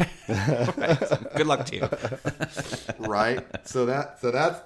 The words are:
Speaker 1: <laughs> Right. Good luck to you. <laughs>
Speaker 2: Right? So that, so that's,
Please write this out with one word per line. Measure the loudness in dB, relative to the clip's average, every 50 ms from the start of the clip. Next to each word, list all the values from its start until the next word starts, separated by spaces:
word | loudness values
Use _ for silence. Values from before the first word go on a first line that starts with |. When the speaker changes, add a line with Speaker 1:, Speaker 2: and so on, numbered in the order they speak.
Speaker 1:
<laughs> | -2 -2 -4 -8 -6
Right. | -4 -2 0 2 2 2 2 2 0 0 0 2 2 2 2 2 0 0 0 -2 -2 0
Good | 2 2
luck | 4 2 2 0
to | -2 -4
you. | -4 -2 -2 -2
<laughs> | -2 -4 -4 -4 -4 -4 -4 -4 -4 -6 -6 -6 -6 -8 -6 -8 -8 -6 -8 -8 -4
Speaker 2:
Right? | -2 0 2 4 4 4 2 0 -4 -8 -10 -12 -8
So | -2 0 2 2
that, | 2 2 0 -2 -6 -6 -2
so | 0 0
that's, | 2 4 2 2 0 -2 -6